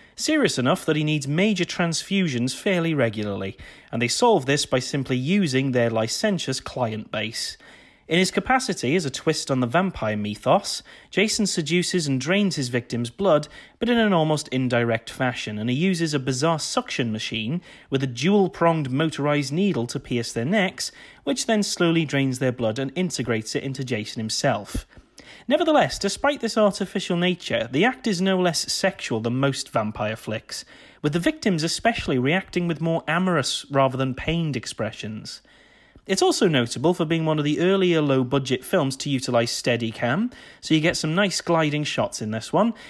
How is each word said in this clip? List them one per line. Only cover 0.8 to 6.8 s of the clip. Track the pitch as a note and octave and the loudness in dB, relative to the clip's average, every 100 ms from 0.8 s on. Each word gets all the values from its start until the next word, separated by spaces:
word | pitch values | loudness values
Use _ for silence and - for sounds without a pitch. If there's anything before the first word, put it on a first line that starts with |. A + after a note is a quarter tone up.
| - | 0
that | D#3 | 0
he | |
needs | D3+ D3+ C3+ | 2 0 0
major | D3+ G#3+ F#3+ E3+ | 0 2 2 -2
transfusions | - E3+ D#3+ - G3 F3+ B2 B2+ - | 0 -2 -2 -2 0 0 0 -2 -2
fairly | G#3 F3+ E3 | 0 0 0
regularly, | D3+ A#2 G#2+ G#2 G2 G2 - - - - | 2 0 0 -4 -4 -6 -10 -18 -20 -8
and | - | -4
they | A#2+ | -2
solve | - B3 G3+ C3 | 2 4 4 2
this | C#3+ | 0
by | - B2+ | 2 -2
simply | - C#3+ C3 C3 | 0 -4 -2 -2
using | C3 G3+ F3 B2+ C3+ | 0 0 2 0 2
their | B2 A#2 | 2 2
licentious | A2+ A2 - A3 F#3 - C3 | 2 -2 -2 0 0 -2 -6
client | - - | -6 -4